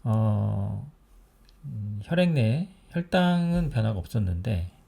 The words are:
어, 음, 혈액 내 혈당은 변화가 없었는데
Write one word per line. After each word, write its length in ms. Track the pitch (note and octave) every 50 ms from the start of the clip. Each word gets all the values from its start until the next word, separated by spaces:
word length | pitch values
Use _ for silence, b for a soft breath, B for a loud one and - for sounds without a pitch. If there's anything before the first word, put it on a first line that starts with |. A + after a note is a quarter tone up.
| -
어, 840 | A#2+ A2 A2 A2 G#2+ G#2 G#2 G#2 G#2 G#2 G2+ G2 G2+ G#2 G#2 - D3 - _ - _ - - - _ _ _ - - - _ -
음, 340 | C#3+ C3 G#2+ G#2 G#2 G#2 G#2 G2+
혈액 300 | - E3 F3 F3+ F3 D#3+
내 360 | C#3 A2+ A2 A#2+ D#3 F#3+ G3+ - - - -
혈당은 840 | - E3+ E3+ - - F#3 F3+ F3+ F3 F3 E3+ E3+ E3+ F3 E3+ C#3+
변화가 260 | - B2 A2 A2 A2
없었는데 720 | F#2 F2+ - - A2+ G#2 F#2 F2 E2+ F#2 A#2 G#2+ F2 F2 F2 - - -